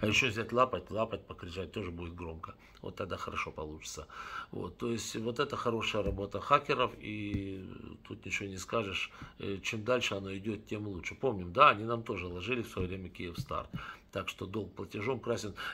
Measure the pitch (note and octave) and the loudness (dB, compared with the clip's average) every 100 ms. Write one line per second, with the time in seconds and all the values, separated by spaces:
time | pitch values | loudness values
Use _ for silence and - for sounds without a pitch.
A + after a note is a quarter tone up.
0 | G#2+ G#2 B2+ G#2+ A2+ A#2+ B2+ F2+ - G2+ | 4 6 4 2 0 6 6 4 -2 0
1 | A2 G2 - - F2+ F2 E2+ A2+ F#2 E2+ | 0 -2 -8 -10 -8 -6 -4 -4 -4 -4
2 | F2 E2+ E2+ E2 - - - - - - | -6 -6 -8 -8 -10 -14 -18 -12 -10 -6
3 | F#2 F2+ - - - - D#2 D#2 - - | -4 -2 -4 -2 -4 -4 -6 -6 -8 -8
4 | - - - - - G2+ F#2 - A#2+ A#2 | -10 -10 -8 -8 -6 -6 -6 -2 0 0
5 | - A2+ A2+ A#2+ C#3+ A#2 B2 A2+ G#2 G#2+ | -2 -2 -2 2 0 2 2 2 2 2
6 | G2 G2 G2 G2+ - C#3+ C#3+ C3 A#2 - | 2 2 -2 -2 6 4 6 4 4 2
7 | A2 G#2+ G#2 G2+ G2 F#2+ F#2 F#2+ - - | -6 -4 0 0 -2 -6 -8 -10 -12 -12
8 | - G2+ G2 - G2+ F#2+ - A#2 G2 F2+ | -10 -10 -4 -2 -2 -6 0 2 2 0
9 | - - - - G2 G2 - A2+ G#2+ B2 | -4 -6 -16 -8 -4 -2 -2 -2 2 4
10 | A#2 G2 G2 G2 G#2 G#2 - G#2+ G#2 F2+ | 4 0 -2 -4 -2 -4 -2 -4 -2 -4
11 | - F#2 C3+ G2+ F2+ F2 D3 G#2 A2+ A#2 | -6 0 2 2 0 10 10 10 2 -2
12 | A2+ G2+ F2+ F2 G2 B2 G#2+ - F#2 F#2+ | 0 -2 -2 -4 -2 0 0 0 0 -2
13 | F2+ - F2+ E2+ - F2 - - - - | -6 -6 -6 -4 -2 -4 -2 -6 -8 -12
14 | - G2 F#2+ - F#2+ G#2+ F#2+ - G2 G#2+ | -6 -4 -4 -4 -4 -2 -4 -6 -6 -4
15 | G#2+ B2 A#2+ A2 G#2 G2 - | 0 0 0 0 0 -6 -6